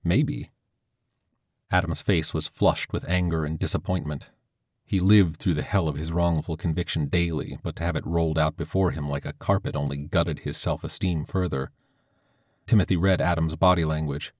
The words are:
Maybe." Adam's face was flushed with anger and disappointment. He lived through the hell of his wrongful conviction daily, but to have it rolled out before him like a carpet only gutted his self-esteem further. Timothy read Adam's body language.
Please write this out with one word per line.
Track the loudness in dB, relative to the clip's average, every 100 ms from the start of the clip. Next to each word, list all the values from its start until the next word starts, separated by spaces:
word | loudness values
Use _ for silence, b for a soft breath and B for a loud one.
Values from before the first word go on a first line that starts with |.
Maybe." | 2 2 2 -2 -8 _ _ _ _ _ _ _ _ _ _ _ _
Adam's | 0 0 -4
face | 0 0 0
was | -6 -6
flushed | _ 2 2 -4
with | -6 -2
anger | 0 0 -2 -2
and | -2
disappointment. | -2 -2 -2 -4 -2 -6 -8 _ _ _ _ _ _
He | 0
lived | 6 6 6 2
through | -2 -2
the |
hell | 0 0 0
of | -2
his | -2
wrongful | 0 2 0 -2 -4
conviction | -2 -2 -2 -2 0
daily, | 0 0 -2 -4 -6
but | -8 -4
to |
have | -2 -2
it | -2
rolled | 0 2 2
out | 0 -2
before | -4 0 0
him | 0 -4
like | -4 -6
a |
carpet | -8 -2 0 0 -2
only | -2 -4
gutted | -2 0 0 -2
his | -6 -4
self-esteem | -4 -4 -6 -2 0 0 -2
further. | -2 -2 -2 -6 _ _ _ _ _ _ _ _ _ 2
Timothy | 4 4 2
read | 4 2
Adam's | 2 2 0 2
body | 4 4
language. | 2 0 -2 -4 -8